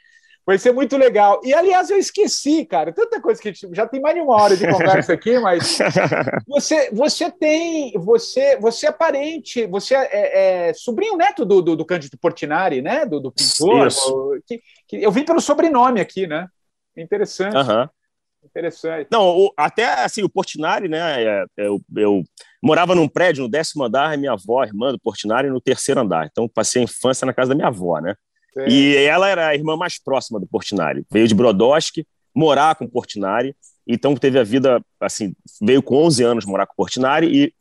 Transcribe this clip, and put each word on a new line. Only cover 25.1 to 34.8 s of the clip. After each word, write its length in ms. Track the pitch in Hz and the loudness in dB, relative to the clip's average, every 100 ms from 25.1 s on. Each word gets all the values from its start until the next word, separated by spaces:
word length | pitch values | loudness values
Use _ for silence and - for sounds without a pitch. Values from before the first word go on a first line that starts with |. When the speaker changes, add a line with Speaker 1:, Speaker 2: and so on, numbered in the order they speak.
| - 104 117 143 | -6 -4 -2 -2
Speaker 2:
no 100 | 131 | -2
terceiro 400 | - 127 - 139 | -2 -2 -2 -2
andar. 260 | 107 82 78 | 0 -2 -4
Então, 160 | - - | -4 -4
passei 340 | - 107 123 | -2 -2 -2
a 40 | 117 | -2
infância 400 | - 127 131 131 | -2 -2 -2 -4
na 80 | |
casa 160 | 120 127 | -2 -2
da 60 | 139 | 0
minha 120 | 165 | -2
avó, 320 | 104 87 78 | -4 -4 -4
né? 160 | 85 104 _ _ _ | -6 -10 _ _ _
Speaker 1:
Sei. 120 | 131 135 | -8 0
Speaker 2:
E 280 | 135 139 143 143 | 2 4 4 4
ela 220 | 165 196 | 2 2
era 200 | 185 160 | 0 0
a 80 | 143 | -2
irmã 200 | 156 156 | -2 -4
mais 260 | 175 - | -6 -8
próxima 380 | - 131 - 110 | -4 -4 -4 -8
do 80 | 90 | -6
Portinari. 580 | 107 - 101 78 69 - | -6 -4 -2 -2 -4 -2
Veio 160 | 104 113 | 2 4
de 80 | 104 | 4
Brodowski, 720 | 120 95 120 151 - - - _ _ | 4 4 4 2 0 -8 -14 _ _
morar 420 | - 156 135 156 156 | 0 2 4 2 0
com 100 | 120 | -4
o 40 | |
Portinari. 640 | 120 - 104 95 110 135 - _ _ - | -6 -8 -6 -2 -2 -2 -8 _ _ -6
Então, 300 | 120 135 131 | -2 0 0
teve 240 | 143 131 | 2 2
a 40 | |
vida, 380 | 104 135 131 120 | 2 2 2 2